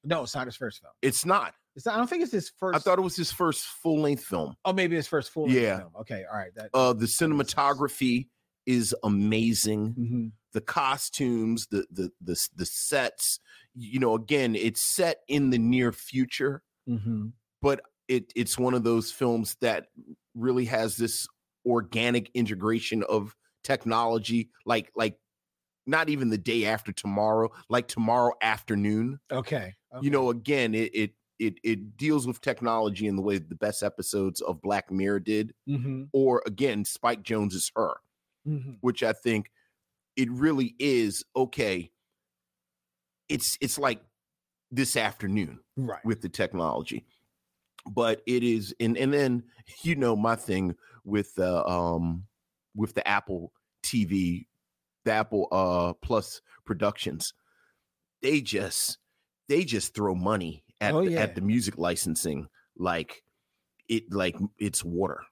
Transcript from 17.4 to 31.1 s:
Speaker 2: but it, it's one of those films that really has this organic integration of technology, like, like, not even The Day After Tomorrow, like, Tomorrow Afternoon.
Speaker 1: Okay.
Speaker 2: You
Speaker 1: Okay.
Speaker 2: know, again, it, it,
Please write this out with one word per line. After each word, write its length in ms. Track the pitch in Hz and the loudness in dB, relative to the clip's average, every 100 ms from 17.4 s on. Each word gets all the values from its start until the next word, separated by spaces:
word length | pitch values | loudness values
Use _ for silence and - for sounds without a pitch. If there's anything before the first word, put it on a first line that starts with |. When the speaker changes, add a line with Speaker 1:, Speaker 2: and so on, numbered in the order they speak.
| _ _ | _ _
Speaker 2:
but 180 | 143 139 - _ - | 0 0 -4 _ 0
it, 240 | 127 - 113 | 0 0 -2
it's 240 | 120 - | -2 0
one 160 | 127 127 | 2 2
of 80 | |
those 280 | 117 117 110 | 4 2 0
films 460 | - 127 117 107 - | -2 0 2 -2 0
that 260 | 117 98 - - - - _ 120 | 0 0 -4 -20 -20 -20 _ -4
really 300 | 123 127 117 | 0 2 2
has 300 | 117 113 101 | 0 0 0
this 300 | 113 - - _ _ _ 123 | -2 -2 -8 _ _ _ 0
organic 680 | 117 104 113 120 120 104 | 0 0 0 2 2 0
integration 720 | 123 110 101 104 113 - 110 | -2 -2 0 0 0 -2 -4
of 320 | - 107 104 - _ _ | 0 0 -2 -14 _ _
technology, 840 | - 131 117 113 117 117 104 117 113 _ - | -4 -2 2 2 2 0 0 -2 -2 _ -2
like, 260 | 117 - 104 | -2 -2 -2
like, 240 | 110 - _ _ _ _ _ _ - | -2 -4 _ _ _ _ _ _ -2
not 240 | 156 156 | 0 2
even 200 | 147 123 | 0 0
The 80 | 107 | 0
Day 280 | 90 117 107 | 0 0 0
After 260 | 110 - | -2 -4
Tomorrow, 600 | 98 101 101 107 110 113 - - | -8 -4 0 2 2 0 -2 -2
like, 180 | 120 120 | -2 -2
Tomorrow 460 | - 113 120 123 - | -2 2 4 4 2
Afternoon. 800 | 110 110 - 104 104 107 120 139 _ | 0 0 -2 0 2 0 -2 -6 _
Speaker 1:
Okay. 460 | 127 120 143 92 101 _ | -6 -4 -6 -6 -14 _
Speaker 2:
You 60 | 127 | -4
Speaker 1:
Okay. 100 | 139 | 0
Speaker 2:
know, 200 | 143 127 | 2 2
again, 440 | 117 107 143 117 | 0 0 0 2
it, 220 | 110 113 107 | 2 0 0
it, 160 | 104 | -2